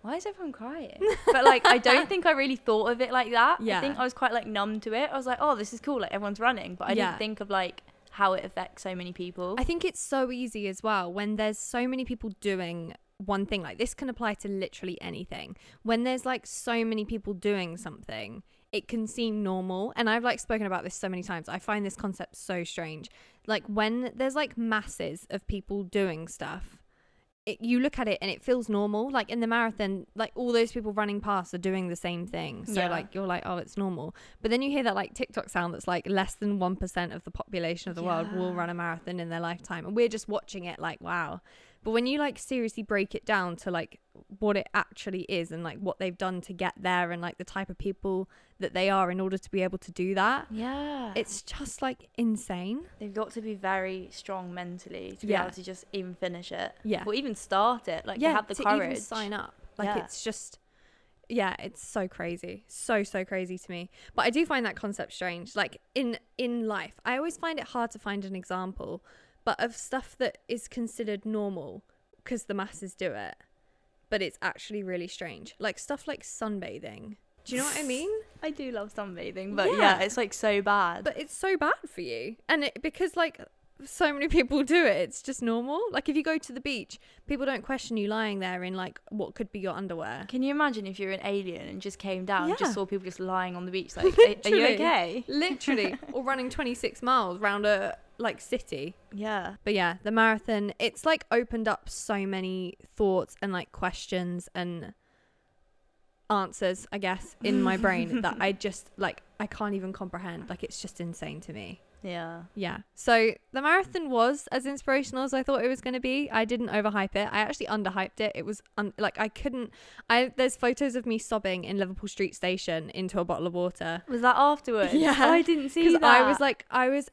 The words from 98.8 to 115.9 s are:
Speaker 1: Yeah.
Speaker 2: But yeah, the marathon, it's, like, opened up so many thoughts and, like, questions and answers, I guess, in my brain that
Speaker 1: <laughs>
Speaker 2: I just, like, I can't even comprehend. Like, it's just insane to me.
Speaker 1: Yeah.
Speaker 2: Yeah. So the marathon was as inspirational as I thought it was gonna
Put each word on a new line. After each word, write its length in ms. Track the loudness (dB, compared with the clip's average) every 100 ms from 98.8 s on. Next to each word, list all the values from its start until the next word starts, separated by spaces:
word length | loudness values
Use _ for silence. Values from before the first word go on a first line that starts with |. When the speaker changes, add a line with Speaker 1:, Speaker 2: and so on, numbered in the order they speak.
| -8 -10 -16
Speaker 1:
Yeah. 440 | -8 -4 -4 -4 -6
Speaker 2:
But 120 | -2
yeah, 240 | 2 2 0
the 80 | 0
marathon, 640 | 4 6 4 0 -2 -2 -2
it's, 260 | -2 0
like, 220 | 2 2 2
opened 380 | 0 2 -2 0
up 200 | -2 -4
so 340 | -10 -2 -2 0
many 500 | -2 -4 -4 -6 -10 -20 2
thoughts 400 | 4 4 0 -6
and, 100 | -4
like, 200 | -4 -6
questions 760 | -4 -4 -4 -4 -4 -2 -6 -6
and 400 | -6 -6 -6 -12 -16 _ _ _ _ _ _ _ _ _ _ _ _ _
answers, 560 | 0 0 -2 -2 -2 -6
I 80 | -4
guess, 380 | -4 -4 -8 -6
in 200 | 0 2
my 140 | 4 4
brain 460 | 2 2 0 0
that 140 | -2 0
Speaker 1:
<laughs> 40 |
Speaker 2:
I 120 | 0
just, 380 | 0 -4 -6 -16 -4
like, 260 | -4 -4 _ _
I 80 | -8
can't 280 | -4 -4
even 180 | -2 -4
comprehend. 560 | -8 -8 -8 -10 -10 -10
Like, 120 | -10
it's 160 | -8 -10
just 180 | -12 -8
insane 400 | -8 -8 -10 -10
to 100 | -12
me. 300 | -12 -12 -14 _ -14
Speaker 1:
Yeah. 400 | -10 -8 -8 -12 -14
Speaker 2:
Yeah. 240 | -6 -6 -6 -12
So 380 | -4 6 8 8 2 _
the 100 | -2
marathon 480 | 4 4 4 -2 0
was 380 | 4 6 4 -2
as 120 | -2 -2
inspirational 580 | -4 2 2 2 -2
as 80 | -2
I 100 | 0
thought 220 | 2 2
it 40 | 2
was 120 | 0
gonna 200 | -2